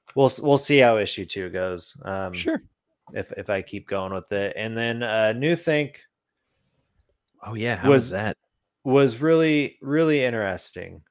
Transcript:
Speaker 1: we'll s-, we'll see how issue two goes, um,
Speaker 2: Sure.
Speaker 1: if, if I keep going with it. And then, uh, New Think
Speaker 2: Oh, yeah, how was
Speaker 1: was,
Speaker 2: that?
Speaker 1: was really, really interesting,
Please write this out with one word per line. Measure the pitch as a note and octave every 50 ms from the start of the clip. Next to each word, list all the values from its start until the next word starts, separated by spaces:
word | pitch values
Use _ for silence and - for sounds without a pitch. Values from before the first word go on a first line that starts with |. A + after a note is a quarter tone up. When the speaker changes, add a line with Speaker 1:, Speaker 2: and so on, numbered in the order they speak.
| _ _ -
Speaker 1:
we'll | C#3 C#3 B2+
s-, | - -
we'll | - D3 C#3+ C3+
see | - - D3 C#3
how | B2+ A#2+ A2+ G#2+
issue | G2+ G2 - - F#2+
two | E2 - G2+ F#2 F2+
goes, | F2 F#2 F2+ F#2 F2+ F2 - - - - -
um, | G2 F#2+ F#2+ F#2+ F#2 F2+
Speaker 2:
Sure. | E2+ F2+ - D#4+ - - - _ _ _ _ _ _ _ - -
Speaker 1:
if, | G#2+ G2 - -
if | - F#2+ -
I | G2+ G2 F#2
keep | - - G2+ F#2+ -
going | G2 G2 F#2+ F#2+ F#2+
with | F#2 - -
it. | G#2 G2+ G2+ G2 -
And | - A2 A2+ A2+ A2+
then, | A#2 A#2 A#2 A#2 A#2+
uh, | A#2 G#2+ F#2 F2 A2 A2
New | A#2+ C3+ D#3+ E3+
Think | D#3+ - - D#3 D3+ D3 C3+ - - _ _ _ _ _ _ _ _ _ _ _ _ _ _ _ _ _ _ _ _ _ _ _ _ _ _ _ _ -
Speaker 2:
Oh, | A2 A2+
yeah, | A2 G#2+ A#2+ A#2
how | F#2+ F#2 C3
was | C#3 C3 A#2
Speaker 1:
was, | B2+
Speaker 2:
that? | A#2+ A#2 G#2+ G#2+ - _ _ _ _ _ _ _ _ _ -
Speaker 1:
was | C3+ B2+ C#3 C#3 C3 A2+ A#2
really, | C#3+ D#3+ E3 D#3+ E3 D#3+ D#3 D3 C#3+ - - _
really | - C#3 C#3+ D#3+ E3 D#3 D3+ C#3+ B2+
interesting, | B2 A#2 A2+ G#2 G2 F#2 F2+ - - - F2+ F2+ F2+ F2 F2 - _